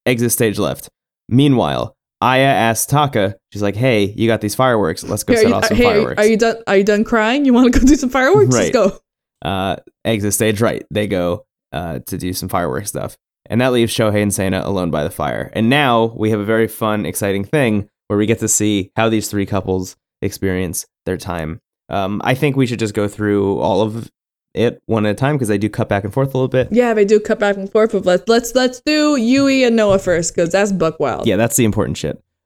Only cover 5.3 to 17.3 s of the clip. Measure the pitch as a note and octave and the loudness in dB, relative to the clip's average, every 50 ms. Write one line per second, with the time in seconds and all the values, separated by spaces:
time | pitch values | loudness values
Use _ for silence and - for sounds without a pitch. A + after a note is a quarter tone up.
5.3 | B3 A3 G#3+ A3 - - - - G#3+ A3+ A#3+ A#3+ A3+ G#3 A3 - - G#3 G#3+ A3 | 2 4 4 4 2 2 0 0 2 2 2 4 4 2 0 0 0 2 2 2
6.3 | A3+ G#3 A#3 A3+ A3+ A3+ - - G3+ G3 G3+ G#3 G#3 G3+ A#3 - A#3+ A3 G#3+ A3+ | 4 2 2 0 -2 -4 -2 0 2 2 4 4 2 0 0 0 0 0 2 2
7.3 | B3+ D4 C#4+ C4+ A#3+ A#3 A#3+ A#3+ B3 - A#3 C4 D4+ - C4+ B3 - C4 C4 C4+ | 0 2 2 4 6 6 6 6 6 6 6 6 4 4 2 -2 0 0 2 4
8.3 | F#4+ G#4+ - B2 B2 A2+ F#2 E2 - A3+ F#3 G3 - - _ _ _ _ _ _ | 4 4 4 4 4 2 2 2 2 2 2 2 0 -4 _ _ _ _ _ _
9.3 | _ - - D#2 G2 F#2+ F#2+ F#2+ - - - - _ _ - G#2 A#2 G#2 G2+ G2+ | _ -10 -6 -4 -4 -2 -2 -2 -4 -6 -8 -18 _ _ -4 -2 -2 0 0 -2
10.3 | - - A2 A2 G#2+ G2 A#2+ G2+ A#1+ - - - D#2+ G#2 G#2 G2 G2 F2+ F2 F2 | 0 0 0 0 0 0 0 0 -2 -4 -8 -6 -4 -4 -2 -2 -2 -2 -2 -2
11.3 | F2 - - _ _ _ _ _ - D#2 F2 E2 D2+ B1+ - - G2 E2 E2+ F#2 | -2 -4 -8 _ _ _ _ _ -10 -8 -8 -6 -8 -10 -10 -8 -10 -6 -6 -6
12.3 | F2+ - F#2 F#2 - F#2 F2 D2 B1+ D2 G#2 - - C#2+ - - - _ _ _ | -6 -6 -8 -4 -4 -2 -2 -2 -4 -6 -6 -8 -8 -8 -8 -10 -12 _ _ _
13.3 | _ _ _ - - A#2 B2+ C3 B2+ A#2+ A#2 G#2+ - - A2+ G#2+ G#2 G#2 G#2 G2+ | _ _ _ -6 -2 0 0 0 2 0 0 0 0 0 0 0 2 0 0 0
14.3 | F#2 - F#2+ F#2+ F#2 F#2 - D#2 G2 F#2 F2+ E2+ D2 D2+ D2 E2 - - D#2 C2+ | 0 -2 -2 -2 -2 -4 -4 -4 -4 -2 -2 -2 -2 -2 -4 -4 -4 -6 -6 -4
15.3 | A1+ A1 - - - - A2 A#2 C#3 D3+ D3 B2+ A#2 A2+ A2+ A2+ A#2 A2+ G#2+ G#2+ | -4 -6 -8 -6 -4 -2 0 2 2 2 2 2 2 2 2 0 -2 -2 -2 -2
16.3 | A2 G#2 G2+ G#2+ A2+ A2+ A2+ G#2+ - - A2+ G#2+ G#2+ G#2+ G2 D#2+ F#2 - G#2+ G2 | 0 0 0 0 0 0 0 0 -2 -4 -4 -2 -2 -2 -4 -4 -6 -4 -2 -2